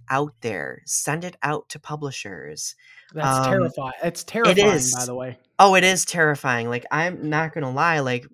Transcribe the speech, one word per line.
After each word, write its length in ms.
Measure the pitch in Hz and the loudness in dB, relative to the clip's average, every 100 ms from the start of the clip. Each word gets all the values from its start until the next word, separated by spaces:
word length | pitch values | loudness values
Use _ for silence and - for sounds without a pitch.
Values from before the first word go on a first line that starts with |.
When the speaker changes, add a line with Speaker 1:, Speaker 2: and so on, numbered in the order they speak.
| - | -4
Speaker 1:
out 260 | 135 147 - | -4 -4 -6
there, 400 | 117 92 67 64 | -8 -6 -8 -10
send 400 | - - 151 160 | -8 -6 -4 -6
it 120 | 180 - | -8 -6
out 280 | 143 151 - | -4 -4 -8
to 100 | 151 | -16
publishers. 960 | - 151 143 - 101 82 - 151 - - _ - _ | -12 -10 -8 -10 -12 -14 -14 -12 -12 -14 _ -20 _
Speaker 2:
That's 360 | 151 135 131 131 | -4 0 2 2
Speaker 1:
Um, 40 | |
Speaker 2:
terrifi-, 400 | 123 127 - 127 - | 2 0 -4 -10 -6
it's 180 | 170 - | -6 -6
Speaker 1:
it 40 | - | -8
Speaker 2:
terrifying, 320 | 220 220 185 | 0 2 4
Speaker 1:
is. 360 | 208 160 127 | 4 2 0
Speaker 2:
by 120 | 123 123 | -2 -4
the 80 | |
way. 240 | 127 127 120 _ - | -6 -8 -12 _ 6
Speaker 1:
Oh, 160 | 196 185 | 8 8
it 80 | |
is 200 | 185 180 | 6 4
terrifying. 640 | - 175 151 139 135 120 117 | 0 2 2 2 0 -2 -2
Like, 160 | 120 - | -6 -2
I'm 400 | 151 175 175 151 | -2 -2 -4 -2
not 220 | 151 160 | 0 -2
gonna 200 | 160 131 | -4 -4
lie, 280 | 135 170 156 | 0 2 2
like, 260 | 127 123 - | 0 -4 -6